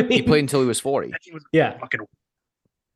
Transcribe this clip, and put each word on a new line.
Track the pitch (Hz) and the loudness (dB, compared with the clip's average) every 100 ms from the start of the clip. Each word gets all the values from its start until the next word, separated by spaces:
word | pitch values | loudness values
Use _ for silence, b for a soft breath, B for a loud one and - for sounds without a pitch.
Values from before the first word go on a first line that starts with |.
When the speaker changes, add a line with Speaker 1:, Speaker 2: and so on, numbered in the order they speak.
Speaker 1:
mean, | 247 | 4
Speaker 2:
He | 247 | 2
played | 127 151 | 4 2
until | 139 143 | 2 0
he | 127 | 0
was | 117 | 0
forty. | 135 135 67 | -2 -4 -4
Speaker 3:
That | - | -10
team | - 160 | -14 -20
was | - | -2
Speaker 1:
Yeah. | 160 123 - | 0 0 -2
Speaker 3:
fucking | - - 104 _ _ _ _ _ _ _ _ | -8 -8 -10 _ _ _ _ _ _ _ _